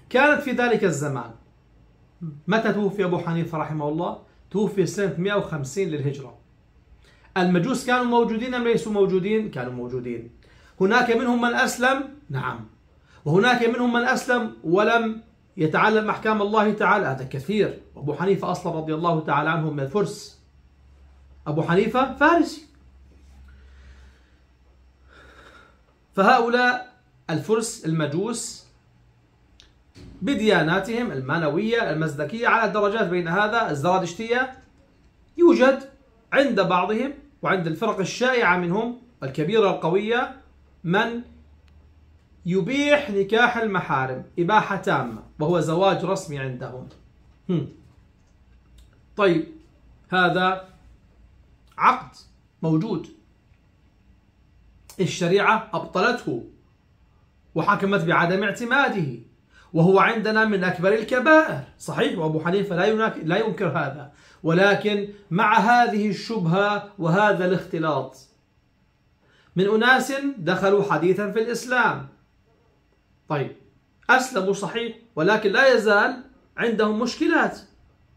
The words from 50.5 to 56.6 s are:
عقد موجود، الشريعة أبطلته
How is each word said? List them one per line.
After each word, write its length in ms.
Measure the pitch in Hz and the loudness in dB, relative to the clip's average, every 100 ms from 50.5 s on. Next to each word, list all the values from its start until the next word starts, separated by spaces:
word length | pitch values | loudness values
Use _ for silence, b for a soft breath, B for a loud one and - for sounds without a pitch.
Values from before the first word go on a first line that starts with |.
| 190 - - - - _ _ - _ _ _ _ - | -2 -10 -20 -20 -20 _ _ -20 _ _ _ _ 0
عقد 380 | 202 254 - - - _ _ - | 2 2 -6 -20 -20 _ _ -6
موجود، 460 | 165 160 220 175 - - _ _ _ _ _ _ _ _ _ _ _ _ _ _ _ _ _ - | 0 0 0 -6 -8 -20 _ _ _ _ _ _ _ _ _ _ _ _ _ _ _ _ _ -4
الشريعة 720 | 180 - 170 202 202 214 - | -4 -2 0 2 4 2 -2
أبطلته 720 | 165 - 185 233 233 165 117 - - | -10 -6 -2 0 -2 -6 -8 -10 -20